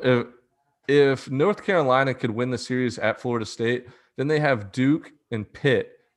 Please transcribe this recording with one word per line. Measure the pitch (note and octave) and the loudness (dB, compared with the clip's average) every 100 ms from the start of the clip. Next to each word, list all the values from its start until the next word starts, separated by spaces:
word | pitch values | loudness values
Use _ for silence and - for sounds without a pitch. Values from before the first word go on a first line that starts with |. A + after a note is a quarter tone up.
if, | B2+ B2 A#2 - _ _ _ _ - | 2 0 0 -12 _ _ _ _ 2
if | C#3+ C#3 C3 C#3 | 4 4 2 -4
North | C3+ F3+ G3+ | -2 0 0
Carolina | - F3+ C3+ C3 C3+ | 0 0 4 2 2
could | B2+ A#2+ | -2 -4
win | G#2+ B2+ | -4 -4
the | A#2+ | -6
series | - B2+ B2 A#2 | -4 -2 -2 -2
at | G#2+ - | -2 -2
Florida | B2+ A#2 | -4 -4
State, | G#2+ - A2+ B2 - - _ - | -6 -4 -2 -2 -6 -20 _ -6
then | C#3 | -2
they | D3+ | 0
have | D3 A#2+ G2 | 0 -2 -4
Duke | B2+ C3+ D#3+ - _ _ | 0 2 2 -2 _ _
and | A2+ G2+ | -8 -8
Pitt | - C#3+ A2+ - - _ | -2 0 2 -2 -12 _